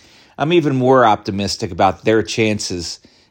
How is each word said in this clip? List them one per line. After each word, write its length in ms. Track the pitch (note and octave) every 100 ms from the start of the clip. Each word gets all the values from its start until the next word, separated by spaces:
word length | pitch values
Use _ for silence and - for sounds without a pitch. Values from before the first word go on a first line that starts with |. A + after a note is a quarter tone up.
| _ _ _ -
I'm 140 | D3
even 240 | F3 D3 C3
more 300 | B2+ C3 A2+
optimistic 640 | G#2 - G2 G2 - F#2
about 320 | F2+ G2 F#2
their 180 | A2 A2
chances 800 | G#2+ - A2 G#2 - F2+ E2+ - _ _ _